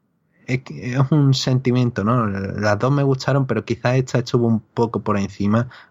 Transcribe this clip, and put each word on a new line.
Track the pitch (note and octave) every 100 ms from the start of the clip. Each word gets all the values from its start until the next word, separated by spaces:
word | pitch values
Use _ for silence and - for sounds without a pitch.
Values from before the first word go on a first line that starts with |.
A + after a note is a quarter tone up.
| _ _ _ _ -
es | C3
que | - D3+ A#2 B2+
es | C3+
un | D#3 C#3
sentimiento, | C3 - B2+ C3 B2+ B2 A2
¿no? | G#2 B2 G#2+
Las | G2 G2 F#2+ G#2 G#2
dos | B2+
me | C#3+
gustaron, | C#3 C3 - C#3 C3
pero | A2
quizás | - A2+ B2 C3
esta | B2+ B2
estuvo | A#2+ B2 A#2
un | A2
poco | - - A#2 G#2
por | G#2 G2+
encima, | G2 - G2+ A2 B2 - -